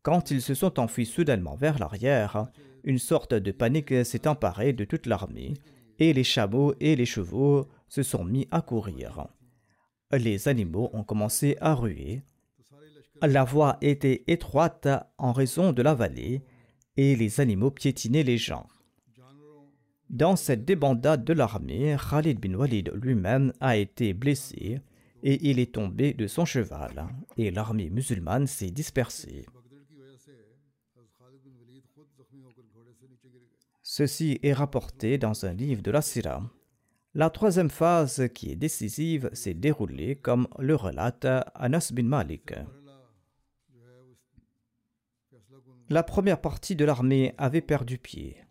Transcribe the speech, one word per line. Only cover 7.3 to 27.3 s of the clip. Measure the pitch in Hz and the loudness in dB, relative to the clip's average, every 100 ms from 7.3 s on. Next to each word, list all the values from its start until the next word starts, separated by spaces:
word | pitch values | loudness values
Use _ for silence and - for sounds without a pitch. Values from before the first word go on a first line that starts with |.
| 98 143 143 - _ _ | 0 4 4 0 _ _
se | - | -4
sont | 135 113 87 | -2 -2 -2
mis | 127 - | -2 0
à | 165 | -2
courir. | - 117 104 71 58 67 71 _ _ _ _ _ _ _ _ | -2 -4 -4 -10 -12 -12 -14 _ _ _ _ _ _ _ _
Les | 135 113 120 143 | 0 0 0 0
animaux | 127 90 87 120 | 0 0 -2 -4
ont | 110 | -4
commencé | 110 107 107 - 143 - | -4 -2 0 0 0 2
à | 160 | 0
ruer. | 143 117 73 69 120 - _ _ _ _ 139 151 - _ - | 2 -2 -6 -8 -10 -12 _ _ _ _ _ -20 -20 _ -2
La | 156 135 127 | 2 4 4
voie | 143 147 - | 4 4 4
était | 143 143 135 131 - | 2 2 2 2 2
étroite | 170 - 139 170 - 139 135 - - | 0 2 2 2 2 0 0 -4 -4
en | 127 | -2
raison | 123 131 - 185 | 2 0 2 2
de | 123 | 4
la | 131 143 | 4 4
vallée, | 98 62 64 135 - _ _ _ _ - | 0 -2 -6 -6 -8 _ _ _ _ 2
et | 139 127 | 4 4
les | 110 131 | 2 2
animaux | 135 98 127 | 2 4 0
piétinaient | 139 139 135 113 143 | 2 -2 -2 0 2
les | 131 117 | 4 2
gens. | - - - _ _ _ _ 117 127 139 147 147 143 _ _ _ _ | 0 -6 -10 _ _ _ _ _ -20 -20 -20 -20 -20 _ _ _ _
Dans | 123 160 190 | 2 4 4
cette | - 120 131 | 2 0 2
débandade | 185 139 120 139 151 | 2 4 4 2 2
de | 113 | 2
l'armée, | 165 113 107 - 82 147 143 | 2 2 0 -6 -2 0 0
Khalid | - 143 156 113 | 0 0 2 0
bin | 101 | -2
Walid | 92 139 110 85 | 0 0 0 -2
lui-même | 98 127 120 90 131 135 - | -4 0 0 2 4 2 2
a | 135 110 | 2 2
été | 101 - 113 | 0 -2 -2
blessé, | 92 135 139 - - - 131 - _ _ _ | 0 0 0 -4 -10 -8 -8 -10 _ _ _
et | 139 139 143 | 0 2 2
il | 127 | 2
est | 120 | 0
tombé | - 101 101 143 | -2 -4 0 -2
de | - 101 | 0 -4
son | - 170 | -2 0
cheval, | 131 101 73 64 69 80 127 - | 0 -4 -6 -10 -10 -10 -12 -10